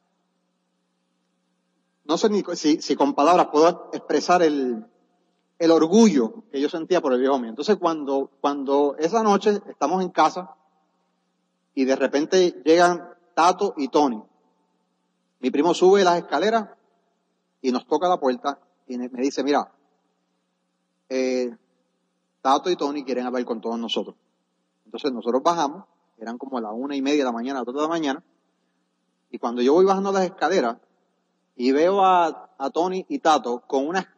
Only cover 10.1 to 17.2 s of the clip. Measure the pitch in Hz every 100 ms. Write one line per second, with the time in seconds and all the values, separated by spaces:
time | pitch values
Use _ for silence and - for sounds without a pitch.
10.1 | 175 156 185 180 - _ _ _ _ _
11.1 | _ _ _ _ _ _ - 131 135 135
12.1 | 139 156 190 180 - 151 170 175 175 -
13.1 | - _ - 175 180 196 - 135 156 143
14.1 | 110 98 _ _ _ _ _ _ _ _
15.1 | _ _ _ 127 135 165 160 180 202 180
16.1 | 175 170 147 202 226 202 - _ _ _
17.1 | _